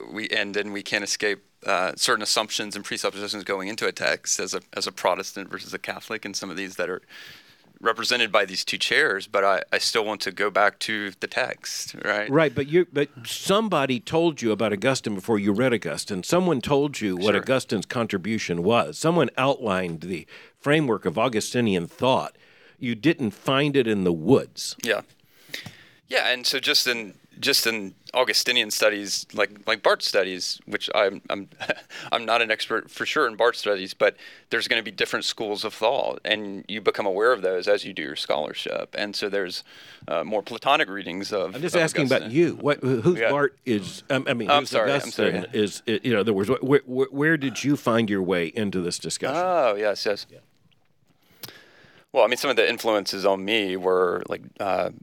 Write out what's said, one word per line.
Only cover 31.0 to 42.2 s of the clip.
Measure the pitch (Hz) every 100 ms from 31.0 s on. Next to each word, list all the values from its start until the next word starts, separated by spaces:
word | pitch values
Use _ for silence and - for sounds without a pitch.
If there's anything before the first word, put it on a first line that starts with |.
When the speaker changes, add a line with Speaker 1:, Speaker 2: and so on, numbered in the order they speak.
| 101 98 -
Speaker 1:
I'm, | 101 98 - - -
<laughs> | - - -
I'm | 117
not | 113 117
an | 113
expert | 110 - 113 -
for | -
sure | 113 - 131
in |
Barth | 107 117 113
studies, | - 101 95
but | - 104 - - - -
there's | 117 110
gonna | 117
be | 101
different | 95 117 120
schools | - - 110 101
of | 107
thought, | - 113 135 - 64
and | - 107 104 98 -
you | 107
become | 95 - 104
aware | 95 113
of | 120
those | 92 92 92
as | 101
you | 98
do | 98
your | 73
scholarship. | 73 - 71 73 - - - - -
And | 104 98
so | 107
there's, | 101 90 - - - - - -
uh, | 85
more | 78 110
Platonic | 98 117 135 151 151
readings | 98 90 87 98
of, | 104 87 107
Speaker 2:
I'm |
just | 165
Speaker 1:
of | 175
Speaker 2:
asking | 160 170 139
about | 127